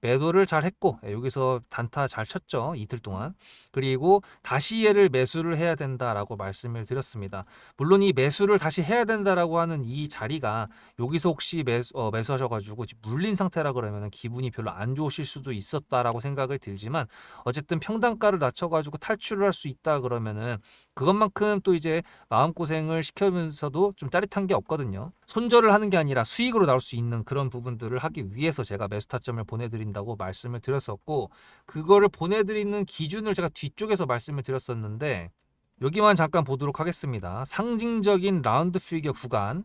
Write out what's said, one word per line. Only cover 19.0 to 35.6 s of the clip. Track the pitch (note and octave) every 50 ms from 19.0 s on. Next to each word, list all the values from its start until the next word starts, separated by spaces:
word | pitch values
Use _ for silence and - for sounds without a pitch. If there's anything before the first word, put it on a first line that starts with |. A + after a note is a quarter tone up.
| - - A3 G#3 - - A3 G3 G3
할 | G3+ F3+
수 | - - D3+
있다 | B2+ _ _ D#3+ D3+ C#3+
그러면은 | B2 B2 B2 A#2+ A2+ A2 G#2 G#2 A2 B2 A#2+ - _ _ - - _ _ _
그것만큼 | - C3 D#3 F#3+ G#3 A3 G#3 - - G#3 G#3 G#3 G3+
또 | - - F3+
이제 | E3+ D3+ E3 D#3 E3 E3+ - - - - _
마음고생을 | A#2 A2 C3+ D#3+ D#3+ - E3+ D3 D#3+ D#3+ D#3 D#3 D#3+ D#3+ D#3
시키면서도 | - - - G3 G3 F3+ F3+ E3 D#3+ D3 - - D3 C3 D#3 F#3+ G3+ G3
좀 | _ - C3
짜릿한 | - F3+ G3+ G3+ - G3+ G3 F#3
게 | F#3+
없거든요. | G#2 - _ D#3 D3 C#3 A#2 F#2+ F#2 A2+ E3+ - _ _ _
손절을 | - A3 A#3 A#3+ A#3+ A#3+ A3+ A3
하는 | G3+ G#3 G#3+ G#3
게 | F#3+ F3
아니라 | D#3 C#3+ C3+ B2+ A2+
수익으로 | - - - A#3 B3+ A#3 A3+ F#3+
나올 | D3 C3 B2+
수 | - - -
있는 | A#2 A#2+ A#2+ A#2 A2+ G#2+
그런 | - C3+ C#3 C#3 C3
부분들을 | A#2+ B2 A#2+ B2+ A#2+ A2 A#2+ A2 B2 B2+
하기 | - E3 - D#3+ A#2+ F#2+ G2
위해서 | A#2+ D3 E3 D3+ - A#2
제가 | - G#2 G2+ G#2+ G2
매수 | G#2+ G#2 G#2 _
타점을 | - B2 - - A#2 A#2 A2
보내드린다고 | - - A2+ A#2+ A#2 A2+ A2 A2 G#2+ G2 G#2 G2+ A2+ A#2
말씀을 | G2 F#2+ F#2 G2 - - A#2+ A#2+ A#2
드렸었고, | - - C3+ C#3 - - G#2+ G2+ _ - D#3 C#3+ A2+ - _ - - - - _ _ -
그거를 | - D#3 D#3 E3 G3 G3+ G3+ G3+
보내드리는 | - - E3 E3+ G3+ A3 G#3+ F#3+ G#3+ G#3+ G#3 G3+ G3+ G#3 G3
기준을 | - - - D#3 D3+ E3+ A3 G#3+ A3 G3
제가 | - F3 E3
뒤쪽에서 | - - - C#3+ _ - G#3 G#3+ G#3+ F3+ F3+ C3
말씀을 | B2 A#2+ - - D3 C#3+
드렸었는데, | B2 - C3 C3 - - B2 A2+ A2 G#2 G#2+ A2+ D3 D3+ B2+ F#2 E2+ F2 _ _ _ _ _ _